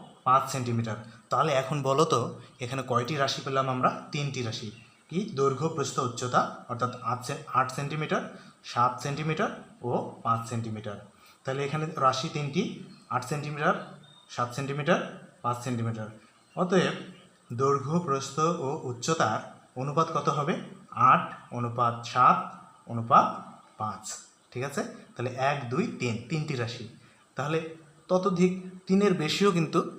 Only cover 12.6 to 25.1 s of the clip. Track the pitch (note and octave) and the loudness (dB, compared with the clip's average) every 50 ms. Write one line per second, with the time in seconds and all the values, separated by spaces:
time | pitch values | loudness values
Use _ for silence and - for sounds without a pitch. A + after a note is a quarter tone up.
12.6 | G#3+ - - - - - - - - - A2+ B2 - - D#3 D3 C#3 D3+ D3+ D3 | 0 -2 -2 -8 -14 -16 -20 -18 -10 -4 -4 -4 -4 -4 -6 -4 -4 -6 -4 -2
13.6 | D3+ E3 F#3+ E3+ - - - - - - - - - - - - A#2+ A#2 - - | 0 0 0 0 -2 -12 -16 -20 -20 -20 -20 -20 -20 -12 -4 -4 -4 -4 -2 -4
14.6 | C#3 C3+ C#3 D3 D3 D3+ F#3 B3 - - - - - - - - - B2 A#2+ A#2 | -4 -4 -4 -2 2 2 2 2 2 -4 -10 -14 -18 -20 -14 -8 -4 -4 -4 -4
15.6 | - C3 B2 A#2 A#2 A2+ A2 A2 G#2+ G#2 A2 - - - _ _ _ _ - D#3+ | -4 -4 -2 -2 -2 -2 -4 -4 -6 -10 -12 -16 -20 -20 _ _ _ _ -4 -2
16.6 | F3+ F3+ G3+ F#3 - - - - - - - - - - _ _ _ - B2 A#2 | 0 2 4 4 4 2 0 -4 -8 -12 -16 -20 -20 -20 _ _ _ -8 -4 0
17.6 | C3+ C#3 C#3 C#3 A#2+ C3+ D#3 F3 E3+ - C#3 C3+ - - - - D#3 E3 E3+ E3 | 2 2 2 2 0 0 0 0 2 2 0 -2 -2 -4 -2 0 2 2 2 0
18.6 | C#3 C3 D3 D#3+ - C3+ A#2+ A#2 - - D#3+ D#3+ D3+ A2+ G#2+ - - - - - | -2 -2 -4 -4 -4 -6 -8 -4 -2 0 2 2 2 2 2 0 -4 -8 -16 -20
19.6 | - - - B2+ C3 D3 C#3+ D#3+ D#3+ D#3+ D#3+ D3+ C#3 - C#3+ D3 C#3+ D3 G3+ - | -20 -14 -8 -6 -4 -2 2 2 2 2 0 -2 0 0 0 0 0 0 0 -2
20.6 | - - - - - - - A2 A#2+ B2+ C#3 E3+ F3 - - - - - - A#2+ | -4 -10 -14 -18 -18 -8 0 4 6 8 8 6 4 0 -10 -14 -14 -10 -6 -4
21.6 | A#2+ A#2+ A#2 A#2+ B2 A#2 A#2 A#2 A#2 - - B2+ B2 C#3+ F3+ - - - - - | -4 -2 0 2 2 2 2 -2 -6 -2 2 6 6 6 6 4 2 -6 -10 -14
22.6 | - - - - - - A#2 A#2 A2+ A#2 C#3 - - - - - A2 G2 - - | -18 -20 -20 -20 -12 -8 -6 -4 0 6 6 6 6 6 0 -6 -10 -14 -18 -20
23.6 | - - - - A2 G#2+ G2+ F#2+ - - - - - - _ _ _ _ - B2 | -20 -18 -10 -6 -6 -6 -6 -8 -10 -12 -14 -14 -14 -20 _ _ _ _ -8 -6
24.6 | B2+ C#3+ - - - - - - - - | -6 -4 -4 -4 -4 -6 -6 -14 -18 -16